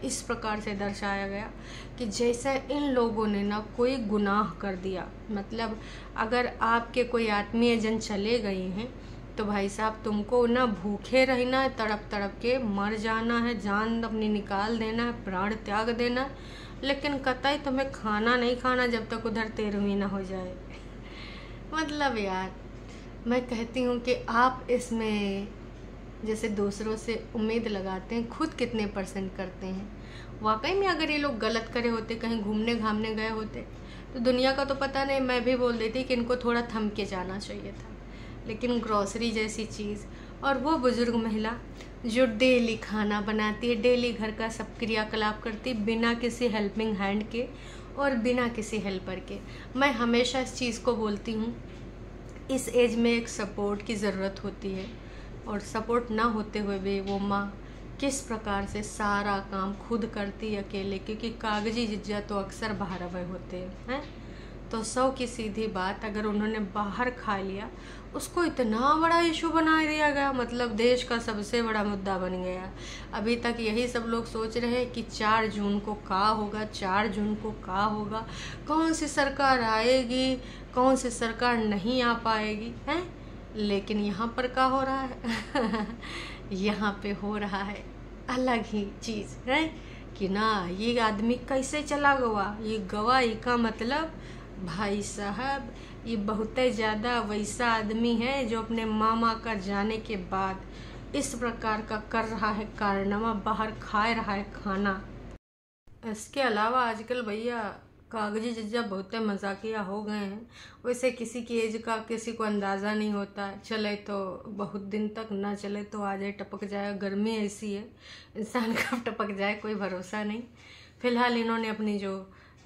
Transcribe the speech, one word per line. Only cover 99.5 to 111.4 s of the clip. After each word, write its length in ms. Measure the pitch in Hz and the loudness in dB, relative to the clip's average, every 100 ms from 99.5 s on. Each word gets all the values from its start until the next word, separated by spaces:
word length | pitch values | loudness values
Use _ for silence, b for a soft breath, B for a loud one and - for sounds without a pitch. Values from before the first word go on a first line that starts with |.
| 214 | -2
जाने 420 | 185 202 208 220 | 0 0 0 0
के 160 | 220 202 175 | -4 -6 -2
बाद 880 | 190 190 185 - - - - - 285 | 0 0 -2 -8 -12 -12 -12 -4 -2
इस 180 | 269 233 | -2 -2
प्रकार 460 | 240 233 226 214 | -2 -2 0 -2
का 160 | 214 214 - | -2 -6 -2
कर 140 | 226 220 | -2 0
रहा 260 | 220 214 | 0 0
है 140 | 202 208 - | 0 -4 0
कारनामा, 540 | 208 196 196 202 226 220 | 2 2 2 2 0 0
बाहर 360 | 196 214 220 214 | 0 0 -2 -4
खा 240 | - 208 220 | -2 2 2
रहा 220 | 226 208 | 2 0
है 120 | 196 202 | -2 -4
खाना। 480 | - 190 190 202 190 - - - - _ _ _ _ - - 226 | -6 -2 0 2 0 -6 -12 -14 -16 _ _ _ _ -20 -10 -8
इसके 360 | 208 - 277 | -6 -4 0
अलावा 380 | 254 208 220 254 | 2 4 4 4
आजकल 400 | 233 214 220 247 | 2 0 -2 -2
भैया 380 | 214 208 233 240 202 - - - - | -2 -2 -2 -2 -4 -8 -16 -20 -10
कागजी 400 | 226 208 214 233 | -4 -2 0 -2
जिज्जा 300 | 233 214 240 | -4 -2 -2
बहुत 340 | 214 190 190 226 | 0 -4 -4 -2
मजाकिया 640 | 214 202 196 196 220 220 | 0 0 -2 -4 -4 -4
हो 200 | 190 202 | -2 -4
गए 120 | 214 214 | -4 -4
हैं। 320 | 196 208 233 B B B 247 | -4 -6 -12 B B B -4
वैसे 240 | 247 254 | 2 0
किसी 300 | 247 233 247 | 0 -6 -6